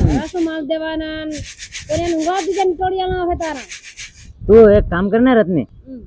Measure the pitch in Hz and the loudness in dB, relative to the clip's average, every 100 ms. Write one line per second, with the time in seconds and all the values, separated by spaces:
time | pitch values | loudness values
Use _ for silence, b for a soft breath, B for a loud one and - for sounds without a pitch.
0 | - 277 311 359 320 320 285 320 320 320 | 2 0 -2 -4 -4 -4 -4 -6 -4 -6
1 | 311 311 311 302 - - - - - 311 | -6 -8 -10 -10 -12 -16 -16 -14 -6 -4
2 | 349 330 311 381 330 381 381 339 370 381 | -2 -2 -2 -2 -2 -2 -2 0 -4 -2
3 | 370 381 349 349 320 277 196 - - - | -4 -2 -4 -4 -4 -8 -12 -18 -18 -18
4 | - - - - - 220 214 208 - 175 | -18 -18 -20 -8 6 8 8 6 2 -2
5 | 196 220 254 233 196 170 107 - - 254 | 0 2 4 4 2 0 -4 -12 -20 -20